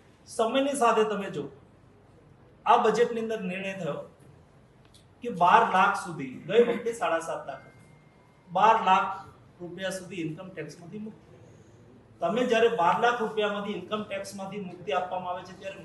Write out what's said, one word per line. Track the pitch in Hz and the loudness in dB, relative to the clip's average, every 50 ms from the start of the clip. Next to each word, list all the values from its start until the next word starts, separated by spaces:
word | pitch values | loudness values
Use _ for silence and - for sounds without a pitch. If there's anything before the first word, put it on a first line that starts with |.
| _ _ _ _ _ - | _ _ _ _ _ -12
સમયની | - - 226 240 254 269 269 285 277 - | -2 -2 0 2 2 2 2 2 2 2
સાથે | 233 226 220 220 214 | 4 4 4 4 2
તમે | 214 208 196 196 185 | 2 0 -4 -4 -6
જો | 156 151 139 - - - - - _ _ _ - _ _ _ _ - - _ - _ _ - - - _ - | -6 -8 -8 -10 -12 -18 -20 -20 _ _ _ -20 _ _ _ _ -20 -20 _ -20 _ _ -20 -20 -20 _ 2
આ | - 233 233 | 4 4 6
બજેટની | 214 226 214 226 240 233 233 226 | 6 4 4 4 2 2 2 -4
અંદર | 226 220 220 208 | -4 -4 -6 -6
નિર્ણય | 190 180 180 190 190 196 190 | -6 -6 -6 -6 -6 -8 -8
થયો | 185 170 143 147 - - - - _ - - - - - _ _ - _ _ _ _ _ - _ - _ _ _ - - | -6 -6 -6 -6 -8 -10 -14 -18 _ -20 -20 -20 -20 -20 _ _ -20 _ _ _ _ _ -20 _ -20 _ _ _ -12 -10
કે | 240 | -6
બાર | 196 170 175 180 - 233 226 - - | 0 4 4 8 8 8 6 6 4
લાખ | 185 185 196 - - | 4 4 4 2 -2
સુધી, | - 180 160 143 135 127 - 127 - 160 | -6 -8 -8 -8 -10 -10 -10 -12 -6 2
ગઈ | 202 233 240 | 4 4 6
વખતે | 233 - - - 233 233 | 6 4 -2 -2 -4 -4
સાડા | - - - 165 160 | -2 -2 0 0 -2
સાત | - - 151 - - 143 | -2 -4 -8 -8 -8 -12
લાખ, | 135 - - - - - - - - _ _ _ _ _ _ _ _ _ _ - | -14 -14 -16 -20 -20 -20 -20 -20 -20 _ _ _ _ _ _ _ _ _ _ -4
બાર | 165 185 208 220 233 208 190 | 0 4 6 6 6 4 4
લાખ | 185 185 190 190 - - - - - - - - - - - | 4 4 4 4 0 -4 -8 -12 -16 -20 -20 -20 -20 -18 -14
રૂપિયા | 175 165 - 185 190 185 185 185 | -14 -12 -10 -6 -6 -6 -6 -6
સુધી | 175 - 196 170 | -10 -10 -8 -8
ઇન્કમ | 160 151 156 175 190 190 | -6 -6 -8 -10 -14 -14
ટેક્સમાંથી | - 165 147 143 - - 170 165 202 214 214 | -12 -12 -12 -12 -14 -18 -18 -16 -14 -12 -12
મુક્તિ. | 220 - - - - - - - - - - - - - - - - - - _ _ - - | -12 -14 -16 -20 -20 -20 -20 -20 -20 -20 -20 -20 -20 -20 -20 -20 -20 -20 -20 _ _ -10 -6
તમે | 170 190 202 240 254 | -4 -2 0 0 2
જ્યારે | - 226 226 233 226 185 | 2 4 4 4 4 4
બાર | 175 170 170 - 214 | 4 4 4 4 4
લાખ | 226 240 240 233 | 2 2 2 0
રૂપિયામાંથી | 220 208 - 214 208 208 202 202 196 214 196 175 | -4 -4 -2 -2 -2 -2 -2 -4 -6 -6 -8 -8
ઇન્કમ | - - 214 214 202 | -8 -6 -8 -8 -6
ટેક્સમાંથી | - 196 190 196 - 196 196 190 190 202 208 190 | -6 -8 -10 -10 -10 -12 -12 -12 -10 -10 -10 -10
મુક્તિ | 180 - 175 - 208 185 180 | -10 -12 -12 -6 -2 -2 -2
આપવામાં | 185 - 185 180 175 180 180 | -2 -2 -6 -6 -6 -6 -8
આવે | 185 180 185 | -8 -10 -14
છે, | 180 | -16
ત્યારે | - 202 196 190 185 | -14 -14 -14 -14 -12